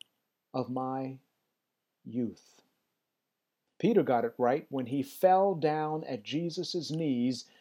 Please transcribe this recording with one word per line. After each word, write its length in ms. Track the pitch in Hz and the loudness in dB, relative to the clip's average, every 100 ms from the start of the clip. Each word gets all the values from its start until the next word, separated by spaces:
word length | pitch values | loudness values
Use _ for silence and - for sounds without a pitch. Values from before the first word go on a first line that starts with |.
| - _ _ _ _ | -20 _ _ _ _
of 160 | 131 123 | -6 -4
my 480 | 127 131 135 131 131 _ _ _ _ _ _ _ _ | -4 -4 -4 -6 -10 _ _ _ _ _ _ _ _
youth." 580 | 127 117 117 - _ _ _ _ _ _ _ _ _ _ _ _ _ - | -8 -4 -4 -4 _ _ _ _ _ _ _ _ _ _ _ _ _ -2
Peter 240 | 185 220 | 2 4
got 220 | 139 120 | 4 2
it 100 | 117 - | 0 0
right 280 | 120 147 - | 2 2 -2
when 160 | 135 120 | -6 -4
he 160 | 139 | -4
fell 520 | 131 - 185 185 196 | -4 2 4 6 4
down 500 | 175 151 151 156 156 | 2 0 0 -2 -4
at 180 | - 123 | -6 -8
Jesus' 680 | - 143 170 160 170 180 135 | -4 -4 -2 -4 -6 -6 -4
knees, 540 | 156 160 123 123 120 - _ | -2 0 2 0 -2 -8 _